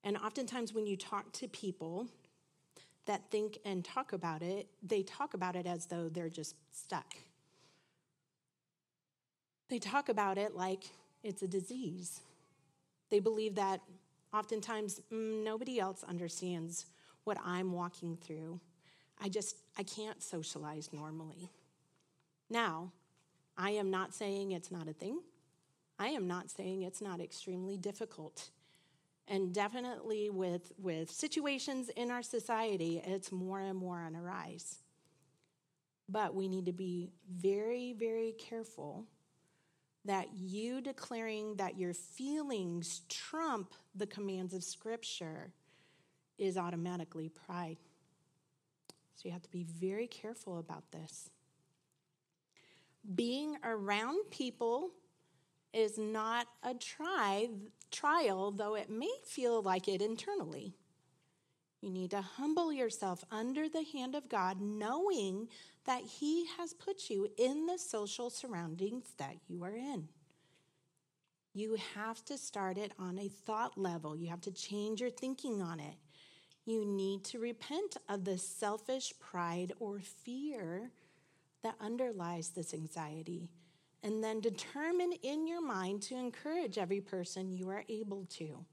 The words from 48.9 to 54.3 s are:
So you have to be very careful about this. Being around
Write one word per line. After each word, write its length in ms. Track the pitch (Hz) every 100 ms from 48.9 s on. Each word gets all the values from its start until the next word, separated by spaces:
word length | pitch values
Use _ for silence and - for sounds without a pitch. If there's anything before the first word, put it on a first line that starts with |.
| - _ -
So 60 |
you 80 | 185
have 100 | 175
to 80 | -
be 140 | 180
very 420 | 165 165 185 202 240
careful 520 | - 214 233 - 170
about 340 | 165 165 -
this. 380 | 160 156 - - _ _ _ _ _ _ _ _ _ _ _ _ - - - _ _ 214 185
Being 400 | 233 262 302 294
around 680 | 233 226 196 208 233 339 427